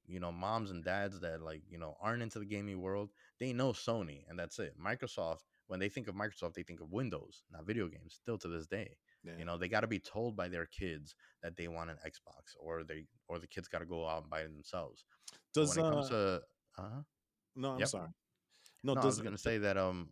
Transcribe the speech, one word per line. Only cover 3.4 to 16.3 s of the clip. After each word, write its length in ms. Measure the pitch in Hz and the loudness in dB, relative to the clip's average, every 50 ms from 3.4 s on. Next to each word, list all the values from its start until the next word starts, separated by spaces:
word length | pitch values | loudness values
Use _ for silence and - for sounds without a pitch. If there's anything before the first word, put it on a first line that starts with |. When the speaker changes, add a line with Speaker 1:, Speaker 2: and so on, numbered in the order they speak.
| 120 131 | -2 0
Speaker 1:
know 220 | 123 123 131 131 117 | 2 4 4 4 2
Sony, 500 | - - 120 117 113 92 78 71 71 80 80 | 2 2 2 2 2 0 -2 -6 -8 -12 -8
and 100 | 85 87 | -6 -4
that's 200 | 85 82 - - | -4 -4 -4 -4
it. 180 | 101 73 73 76 | -4 -4 -4 -4
Microsoft, 640 | 85 101 123 123 131 113 - 113 87 82 82 - - _ _ _ _ - | -2 -2 0 0 -2 -4 -2 0 0 0 0 -2 -4 _ _ _ _ -4
when 120 | 92 92 | 0 2
they 100 | 95 104 | 2 2
think 180 | - 135 110 107 | 2 0 -4 -4
of 80 | 92 | -2
Microsoft, 380 | 101 107 107 - - 90 85 - | -2 -2 -2 -2 -2 -4 -4 -2
they 100 | 90 85 | -4 -6
think 160 | - 85 82 | -8 -8 -10
of 120 | 82 78 | -6 -4
Windows, 520 | 90 117 135 113 85 - - - - - - _ | -2 0 0 0 -2 -4 -6 -10 -14 -20 -20 _
not 160 | - 80 80 | -14 -8 -4
video 220 | 95 110 117 95 82 | -2 0 0 0 -2
games, 260 | - - 80 82 - | -4 -8 -14 -16 -18
still 240 | - _ 120 113 95 | -10 _ -4 -4 -2
to 100 | - 85 | -2 -4
this 200 | 85 85 80 - | -4 -4 -2 -2
day. 300 | 95 107 104 - - - _ _ _ _ - | -4 -4 -4 -6 -10 -16 _ _ _ _ -12
Speaker 2:
Yeah. 140 | 87 85 85 | -10 -8 -6
Speaker 1:
You 80 | 82 | -4
know, 120 | 85 85 85 | -2 -2 0
they 100 | 90 90 | 0 2
gotta 200 | 110 107 113 113 | 4 4 4 4
be 120 | 113 90 | 2 0
told 360 | - - - 104 117 120 107 | -2 -4 -4 -2 -2 0 0
by 120 | 98 90 90 | 0 -2 0
their 200 | 90 85 85 - | 0 -2 -2 -4
kids 480 | - - 98 90 80 76 73 76 - - - - _ _ | -4 -4 -2 -2 -2 -4 -6 -12 -16 -20 -20 -20 _ _
that 160 | - 85 82 87 | -8 -8 -6 -4
they 100 | 85 85 | -4 -4
want 220 | 82 82 82 82 | -4 -4 -4 -6
an 80 | 78 76 80 | -6 -8 -8
Xbox, 500 | 78 - - - - - 71 - - - - | -10 -10 -12 -16 -20 -20 -20 -20 -20 -16 -10
or 240 | 73 82 82 82 78 | -6 -4 -2 -2 -2
they, 240 | 80 80 78 73 - _ _ _ - | -4 -6 -8 -8 -12 _ _ _ -6
or 120 | 85 85 | -6 -6
the 80 | 82 - | -6 -6
kids 200 | - 95 85 - | -8 -8 -6 -4
gotta 180 | - 85 85 | -4 -4 -2
go 220 | 85 87 82 82 80 | -2 -2 -2 0 0
out 140 | 80 80 | 0 -2
and 80 | 80 76 | -2 -2
buy 120 | 78 80 | -2 -4
it 120 | 80 78 78 | -2 -4 -6
themselves. 500 | 73 71 - - 90 78 62 - - - _ _ _ _ - | -12 -10 -6 -4 -4 -4 -4 -8 -14 -20 _ _ _ _ -18
But 120 | - - _ _ - | -18 -18 _ _ 4
Speaker 2:
Does, 160 | 151 156 147 | 6 6 6
Speaker 1:
when 100 | - 165 | 6 6
it 100 | 160 160 | 6 6
comes 180 | 151 147 135 131 | 6 4 4 4
Speaker 2:
uh, 20 | |
Speaker 1:
to, 340 | 123 107 101 98 | 4 4 6 6